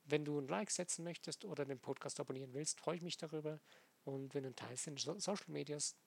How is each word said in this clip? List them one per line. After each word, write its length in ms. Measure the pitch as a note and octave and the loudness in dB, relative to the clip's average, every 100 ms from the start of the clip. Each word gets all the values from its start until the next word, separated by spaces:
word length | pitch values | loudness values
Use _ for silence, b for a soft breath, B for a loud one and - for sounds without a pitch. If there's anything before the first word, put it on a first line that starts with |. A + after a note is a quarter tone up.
| C#3+ | 2
wenn 200 | D3+ D3 | 4 4
du 140 | D3 | 2
ein 80 | C3+ | 2
Like 240 | F#3+ G#3 | 2 2
setzen 320 | - F3+ - | 2 0 0
möchtest 420 | E3+ E3 - - G3+ | -2 -4 -4 -6 -2
oder 180 | D3 | 0
den 160 | C#3 C3 | 0 0
Podcast 400 | - C3+ C3+ - | -2 -2 -2 -2
abonnieren 340 | C#3 C3 C3+ | -2 -2 -2
willst, 260 | C3 D#3 - | -2 0 0
freue 180 | - E3+ | 0 0
ich 40 | |
mich 140 | E3+ - | 0 -2
darüber. 420 | D#3+ D#3 D3+ D#3 B B B _ C#3+ | -2 -2 0 -2 B B B _ -4
Und 280 | C#3 C3+ | -2 0
wenn 100 | C#3 | 0
du 60 | C3+ | 0
ein 60 | B2 | -2
Teil 200 | A2+ B2+ | -4 -4
sind 240 | - C3+ | -2 0
So-, 180 | C#3 G3 | 0 2
Social 300 | F#3 G3+ - | 2 2 0
Medias, 480 | D3 C#3+ D3 - - | -2 0 0 0 -2